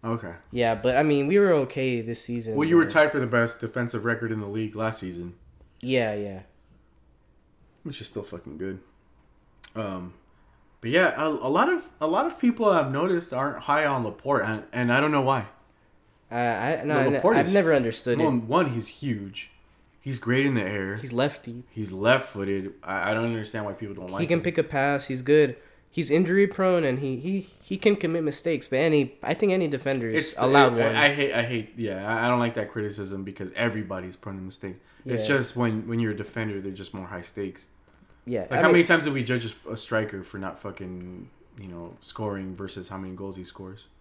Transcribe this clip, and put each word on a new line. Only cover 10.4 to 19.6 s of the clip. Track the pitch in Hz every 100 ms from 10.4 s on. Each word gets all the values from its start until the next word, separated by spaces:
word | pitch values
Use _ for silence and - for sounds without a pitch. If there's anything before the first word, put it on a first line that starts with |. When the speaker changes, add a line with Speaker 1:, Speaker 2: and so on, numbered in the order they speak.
| _ _ _ _
Speaker 1:
but | 113
yeah, | 156 180 -
a, | 156
a | 147 127
lot | 156 269
of, | 349 - -
a | 156
lot | 180 311
of | 339
people | 247 233 220
I've | 175 139
noticed | 135 175 175 170
aren't | 127 139 139
high | - 147
on | 151 135
Laporte, | 110 - 135 139
and, | 101 110 -
and | 120 120
I | 123
don't | 151
know | 151
why. | 131 135 98 - _ _ _ _ _ _ _ 120
Speaker 2:
I, | 120 110 120 156
I, |
no, | 143
Speaker 1:
No, | 147
Speaker 2:
I | 135
ne-, | 143
Speaker 1:
Laporte | 185 233
Speaker 2:
I've | 160
Speaker 1:
is |
Speaker 2:
never | 196 165
Speaker 1:
f-, | 147
Speaker 2:
understood | 117 - - 156
Speaker 1:
no, | 160
Speaker 2:
it. | 123
Speaker 1:
one, | 113 156 160
he's | 117 107
huge. | - 143 107 98 98 - _